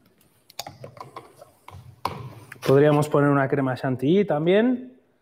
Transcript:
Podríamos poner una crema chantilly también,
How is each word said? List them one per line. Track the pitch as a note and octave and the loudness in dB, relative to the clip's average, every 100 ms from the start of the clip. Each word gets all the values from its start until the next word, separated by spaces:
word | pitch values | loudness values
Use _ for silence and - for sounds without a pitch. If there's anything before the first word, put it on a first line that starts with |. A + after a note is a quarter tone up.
| _ _ _ _ _ - - - - - - - - - - _ - - - - - - - - - - - | _ _ _ _ _ -18 -18 -18 -20 -20 -20 -20 -20 -20 -20 _ -20 -20 -20 -12 -12 -10 -14 -18 -20 -6 2
Podríamos | C3+ D3+ D3 D3 | 4 6 4 2
poner | D3+ C#3+ | 2 2
una | C#3+ C3+ | 2 0
crema | C#3+ C3 B2+ | -2 -2 -4
chantilly | C3+ B2 C3+ F#3+ | -4 -2 0 2
también, | G3+ D3 E3 G3 A#3+ B3 - - _ _ | 0 -2 2 2 2 0 -6 -20 _ _